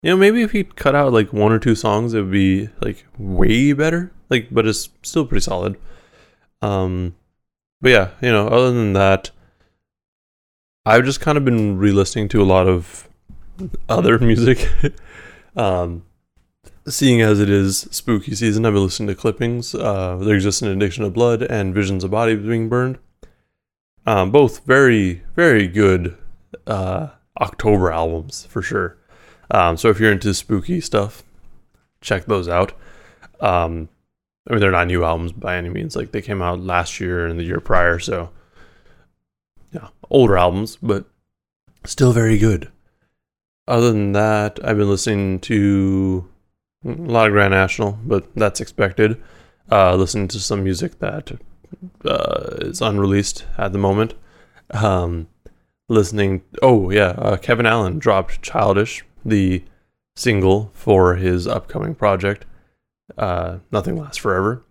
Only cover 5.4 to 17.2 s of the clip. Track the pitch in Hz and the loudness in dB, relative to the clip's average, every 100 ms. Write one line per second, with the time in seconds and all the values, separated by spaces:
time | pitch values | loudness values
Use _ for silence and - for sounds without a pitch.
5.4 | - 92 98 92 - - _ _ _ _ | 0 -2 -4 -6 -14 -18 _ _ _ _
6.4 | _ _ 104 98 95 92 90 85 _ _ | _ _ -4 -2 -2 -4 -6 -10 _ _
7.4 | _ _ _ _ 131 117 90 - 123 107 | _ _ _ _ 4 4 2 -4 0 2
8.4 | 107 120 127 120 107 95 98 95 - - | 4 2 2 2 0 2 4 2 -2 -20
9.4 | _ _ _ _ _ _ _ _ _ _ | _ _ _ _ _ _ _ _ _ _
10.4 | _ _ _ _ - 117 127 135 - 147 | _ _ _ _ 4 4 4 -2 0 0
11.4 | 135 117 107 95 101 98 95 123 101 107 | 2 2 0 2 2 2 0 -2 -2 2
12.4 | 98 92 92 90 82 - - _ _ - | 4 4 4 0 -4 -18 -20 _ _ -20
13.4 | - - 190 - - 110 175 117 120 113 | -20 -14 -10 -8 -2 0 2 4 4 4
14.4 | 120 123 - - 147 - - - - - | 4 4 4 4 2 -2 -20 -20 -20 -20
15.4 | _ - 104 90 87 85 87 _ _ _ | _ -4 -2 0 -4 -8 -16 _ _ _
16.4 | _ _ - - - - 135 120 | _ _ -20 -18 -10 0 4 4